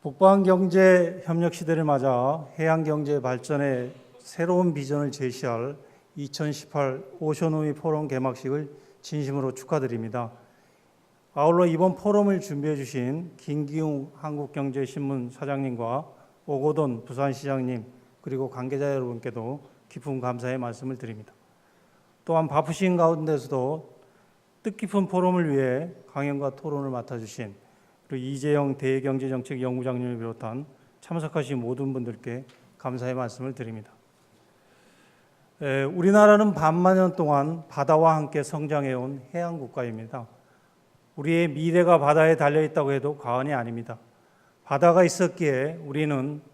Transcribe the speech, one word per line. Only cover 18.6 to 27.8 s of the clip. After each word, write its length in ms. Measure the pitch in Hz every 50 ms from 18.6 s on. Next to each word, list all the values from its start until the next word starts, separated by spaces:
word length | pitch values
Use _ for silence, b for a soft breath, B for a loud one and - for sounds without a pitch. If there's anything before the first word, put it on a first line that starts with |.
| 123 131 143 135 143 143 139
여러분께도 680 | 135 127 120 120 113 - 120 110 120 110 120 139 147 b b b b b _
깊은 320 | - 143 - 147 135 131
감사의 380 | 123 123 123 120 120 127 127 131
말씀을 400 | 123 120 113 117 135 131 131 123
드립니다. 340 | 127 113 110 110 107 - _ _ _ _ b b b b b b b b b b b b b b _
또한 220 | - 165 160 160
바쁘신 500 | 151 143 151 151 147 160 - 190 185 180
가운데서도 960 | 170 170 165 165 156 156 156 156 139 123 139 143 131 127 135 156 156 - - - _ b b b b b b b b b _ _ _
뜻깊은 460 | _ 220 202 - - 180 - 202 190 -
포럼을 420 | - 180 180 180 180 180 170 151
위해 400 | 139 135 135 127 123 135 160 180 185 - - -
강연과 420 | - 143 143 143 143 139 143 135 135
토론을 360 | - - 160 147 143 139 135
맡아주신 760 | 127 123 117 - 127 117 113 104 - - 117 104 98 - b b b b